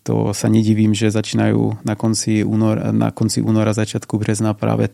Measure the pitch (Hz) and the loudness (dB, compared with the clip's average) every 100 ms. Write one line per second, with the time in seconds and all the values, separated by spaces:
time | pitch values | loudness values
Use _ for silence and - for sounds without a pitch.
0 | - 110 110 98 107 110 110 107 107 104 | -4 -2 -2 -2 2 2 4 4 2 2
1 | 110 107 107 113 107 110 110 110 - 107 | 0 0 -2 0 0 2 0 -4 -6 -2
2 | 113 110 - 107 107 110 110 110 110 110 | -2 -2 0 0 0 2 2 0 0 0
3 | 113 - 110 - 110 110 110 110 110 - | 0 0 -2 0 0 2 2 0 -2 -6
4 | - 107 107 107 110 104 110 110 107 | -4 -4 -2 -2 -2 0 0 0 0